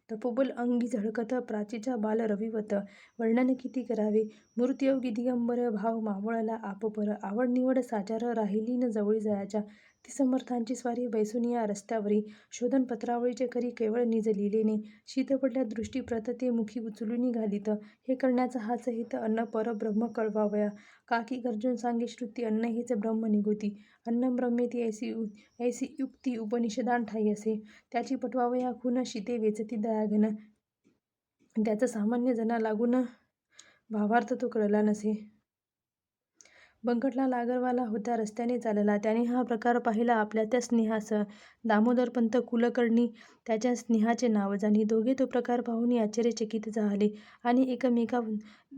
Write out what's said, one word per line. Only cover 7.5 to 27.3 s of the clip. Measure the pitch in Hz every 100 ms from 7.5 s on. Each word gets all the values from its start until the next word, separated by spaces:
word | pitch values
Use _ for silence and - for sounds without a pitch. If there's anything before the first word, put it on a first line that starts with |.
| 247 254 262
साचार | 247 214 196 220 240
राहिली | 220 208 214 220 247
न | 247
जवळी | 214 208 220
जयाच्या. | 214 202 196 214 208 - _ _ -
ती |
समर्थांची | - 262 262 254 247 226
स्वारी | 247 240 240 247
बैसुनिया | 220 214 240 233 240 214
रस्त्यावरी | 202 - 226 208 208 214 - _
शोधन | - 247 269
पत्रावळीचे | 254 226 240 240 240 247 247
करी | 247 240
केवळ | 233 220 233
निज | 240 226 214
लिलेने. | 202 202 220 214 214 214 - -
शीत | 269 262
पडल्या | 269 269 247
दृष्टी | 233 220 208 262
प्रतते | 247 226 226 240 254
मुखी | 233 214 247
उचलूनी | 220 214 214 240 254
घालीत. | 220 214 202 202 208 208 _ -
हे |
करण्याचा | 254 262 247 254 247
हाच | 214 240 247
हित | 226 240
अन्न | 254 226 220
परब्रह्म | 220 220 220 214 220 214 233
कळवावया. | 220 220 214 208 208 208 202 - - -
काकी | 233 226 254
गर्जून | 240 214 254 240
सांगे | 240 233 233
श्रुती | - 233 247
अन्न | 226 214
हेच | 233 226 240
ब्रह्म | 226 220 220 226
निघोती. | 208 208 208 208 202 - _ -
अन्नं | 233 254 247
ब्रह्मेती | 247 240 240 240
ऐसी | 226 214 226
उ-, | 226 220 - _ -
ऐसी | 240 240 262 -
युक्ती | 262 - 262 226
उपनिषदां | 214 240 233 254 233 240
ठाई | 220 220
असे. | 214